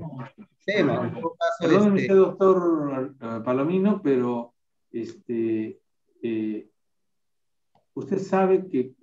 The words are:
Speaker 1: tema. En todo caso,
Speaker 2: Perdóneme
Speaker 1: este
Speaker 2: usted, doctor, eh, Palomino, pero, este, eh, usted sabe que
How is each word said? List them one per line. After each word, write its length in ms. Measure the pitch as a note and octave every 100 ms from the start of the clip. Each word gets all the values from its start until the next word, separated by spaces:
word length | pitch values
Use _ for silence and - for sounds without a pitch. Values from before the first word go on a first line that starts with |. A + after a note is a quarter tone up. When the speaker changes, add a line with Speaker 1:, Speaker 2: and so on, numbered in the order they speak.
| D#3+ C3 B2 - - _ -
Speaker 1:
tema. 420 | G3+ D3 A#2+ A#2
En 60 |
todo 220 | - - -
caso, 160 | E3+ -
Speaker 2:
Perdóneme 400 | E3 F#3 G#3 F#3+
Speaker 1:
este 120 | C3
Speaker 2:
usted, 140 | F#3+ F3+
doctor, 880 | - F#3+ F3+ E3+ D#3+ C#3+ C3 C3 -
eh, 200 | A2+ A2+
Palomino, 580 | A#2+ C3 D3+ F#3 G3+ G3
pero, 500 | C#3+ B2+ A#2+ A#2+ A#2 _ _ _ _
este, 880 | A#2 G2+ - - A2+ A2+ A2 A2 - _ _ _ _
eh, 480 | A#2 A2 A2 G#2+ - _ _ _ _ _ _ _ _ _ _ _ _
usted 260 | - - F#3+
sabe 480 | - F#3+ F#3 F#3+ -
que 260 | C3 B2 _